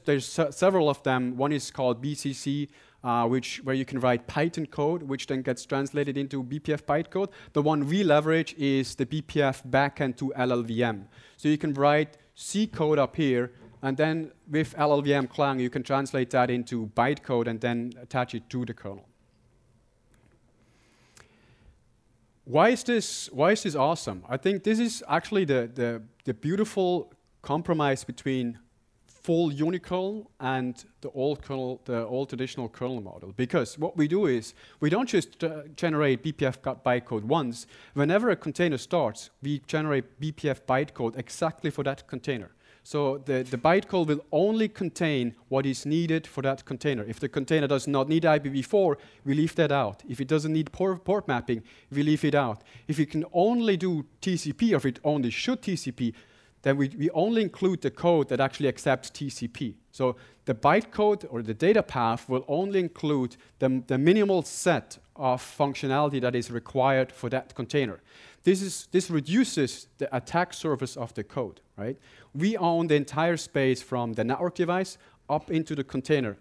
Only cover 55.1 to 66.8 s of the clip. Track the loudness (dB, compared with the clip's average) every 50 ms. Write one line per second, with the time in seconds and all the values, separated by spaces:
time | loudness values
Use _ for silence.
55.1 | 0 0 0 -2 -2 -4 -2 -2 -2 -2 -2 -4 -4 -4 -4 -6 -4 -2 -2 -2
56.1 | -2 -4 -12 _ _ _ _ _ _ _ 0 0 2 2 0 -2 -2 -2 -4 -2
57.1 | 0 2 2 2 2 2 0 0 -2 0 0 0 0 0 -2 -4 -4 0 2 4
58.1 | 4 4 2 2 0 0 0 0 0 0 -2 -2 -2 0 0 0 0 0 -2 -8
59.1 | -12 -8 -8 -8 -8 -8 -8 -8 -8 -6 -8 -8 -8 -10 _ _ -6 -2 -2 -2
60.1 | -2 -4 -10 -20 -20 _ _ -4 -2 2 4 4 4 4 2 0 -2 0 2 2
61.1 | 2 0 -2 -6 -8 -6 -4 -6 -4 2 4 4 4 4 2 0 0 0 0 2
62.1 | 0 -2 -2 -2 -2 -2 -2 -2 -2 -2 0 0 0 0 -2 -2 -4 -4 -2 0
63.1 | 0 0 0 -2 -6 -10 -20 -18 _ 0 0 2 2 0 0 0 0 4 6 6
64.1 | 6 6 6 4 2 2 0 -2 -6 -2 2 2 2 2 0 -6 -14 -20 _ _
65.1 | -8 -2 0 0 0 0 -2 -6 -2 0 0 0 0 -2 -2 0 2 2 2 2
66.1 | 0 0 0 0 0 0 -2 -4 -6 -8 -8 -4 0 2